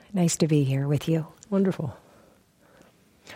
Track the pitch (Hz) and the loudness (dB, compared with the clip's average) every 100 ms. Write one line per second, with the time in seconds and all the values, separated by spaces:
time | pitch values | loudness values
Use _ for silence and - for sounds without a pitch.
0 | - 196 170 - 160 151 135 135 139 147 | -8 0 0 2 2 2 2 0 0 -2
1 | - 165 156 - - 196 190 - 156 - | 0 -2 -4 -14 -4 0 0 0 -6 -10
2 | - - - _ _ _ _ - - _ | -20 -20 -20 _ _ _ _ -20 -20 _
3 | _ _ - | _ _ -20